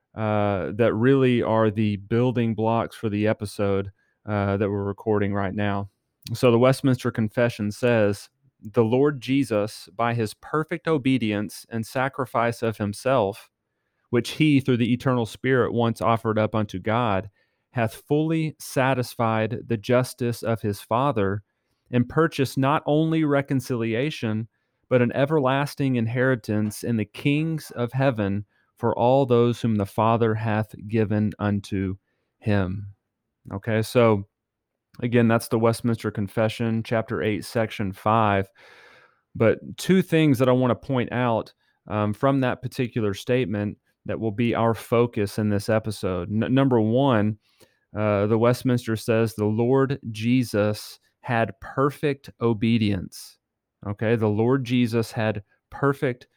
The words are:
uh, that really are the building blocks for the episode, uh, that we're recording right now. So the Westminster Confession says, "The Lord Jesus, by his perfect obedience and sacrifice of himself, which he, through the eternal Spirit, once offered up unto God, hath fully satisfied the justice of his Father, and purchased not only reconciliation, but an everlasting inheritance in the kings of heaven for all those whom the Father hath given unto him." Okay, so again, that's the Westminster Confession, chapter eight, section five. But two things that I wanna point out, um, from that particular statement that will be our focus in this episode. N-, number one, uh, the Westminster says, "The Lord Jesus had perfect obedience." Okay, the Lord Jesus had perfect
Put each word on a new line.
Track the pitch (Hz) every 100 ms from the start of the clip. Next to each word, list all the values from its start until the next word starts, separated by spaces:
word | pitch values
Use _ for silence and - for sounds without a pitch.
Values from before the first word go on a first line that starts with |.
| _
uh, | - 110 107 104 98 71
that | 101 113
really | 92 123 139 131 120
are | 85 110 110
the | 101 107 101
building | 101 117 127 120 117
blocks | 107 110 117 82 -
for | 110
the | 104 107
episode, | 110 104 - 101 98 98 - _ _ -
uh, | 104 101 98
that | 101
we're | 101
recording | 101 98 - 104 101
right | 101 98
now. | 101 104 98 98 _ _ _ -
So | 113 127
the | 117
Westminster | 127 131 139 123 123
Confession | - 107 - 120 - 104
says, | 104 123 117 104 101 - _ _ _
"The | 107 123
Lord | 110 127 143 143
Jesus, | 113 139 135 107 104 - -
by | 95 117
his | 117 110
perfect | - - 151 156 170 -
obedience | 156 127 131 110 104 104 - -
and | 113 110
sacrifice | 131 135 - 127 123 117 117
of | 113 107
himself, | 104 101 127 135 98 104 - _ _ _ _ _ -
which | 123 -
he, | - 156 139
through | 131 123
the | 117
eternal | 123 139 123
Spirit, | 113 - 127 131 107
once | 117 117 113
offered | 92 113 113 107
up | 107
unto | 110 104 95
God, | 92 113 120 95 104 _ _ _ _
hath | - 117
fully | - - 147 156 160 156 -
satisfied | - - 131 127 120 - 117 110 110 110 -
the | 117
justice | 107 123 127 - 120 117
of | - 117
his | 107 98
Father, | - 113 143 117 98 104 - _ _ _ -
and | 123 120
purchased | - 165 - 127 -
not | 135 156
only | - 151 160 160
reconciliation, | 151 143 139 135 - 123 113 110 147 - 113 107 113 _ _ _ -
but | 127
an | 120
everlasting | - 139 160 131 135 143 - 139 123
inheritance | 113 123 127 127 - 107 107 -
in | 85 113
the | 104
kings | - 143 147 160 160 -
of | - 120
heaven | 131 135 113 98 98 101 _ _ _
for | 117 -
all | 117 135
those | 135 120 120 117
whom | 117 107
the | 98
Father | - 110 113 113
hath | 110 110 107 110 - 101
given | 113 104 107 107 87
unto | 104 101 - 98 95 95 _ _ _ _
him." | 110 101 92 101 101 - _ _ _ _ -
Okay, | 98 - 110
so | 110 127 117 107 101 _ _ _ _ _ _ -
again, | 127 120 117
that's | 117 -
the | 117
Westminster | 117 113 120 113 110
Confession, | - 98 - 110 - 117 113
chapter | 110 113 110 98
eight, | 95 98
section | - 120 110 - 98
five. | 92 107 113 107 98 95 _ - - - - _ _ _
But | - 113 78 69 -
two | - 190
things | 180 160 156 113
that | 127
I |
wanna | 127 127
point | 113 - 131 113
out, | 117 123 110 - _ _ _ -
um, | 104 104
from | 104 139 139
that | 127 104
particular | 123 - 123 123 104
statement | 98 - 123 95 104 104 - _ _
that | - 82
will | 110
be | 104 120
our | 78 113
focus | 110 - 117 120 113 101 -
in | 104
this | 101 -
episode. | 110 110 101 98 90 92
N-, | 107 101
number | 131 135 120
one, | 110 120 139 113 104 107 _ _ _ _ _ 101
uh, | 107 101 104
the | 113
Westminster | 117 127 131 120 - 113
says, | - 113 113
"The | - 107
Lord | 107 120 135 135 139 -
Jesus | 107 117 127 117 104 104 107 - - _ _
had | - 117 113 -
perfect | - - 139 135 151 139 - -
obedience." | 117 110 113 117 107 98 - - - _ _ _ _ _ 98
Okay, | 101 110 117
the | 110
Lord | 104 117 135
Jesus | 117 127 120 117 113
had | - 107 110 - _ _
perfect | - 139 139 139 123 -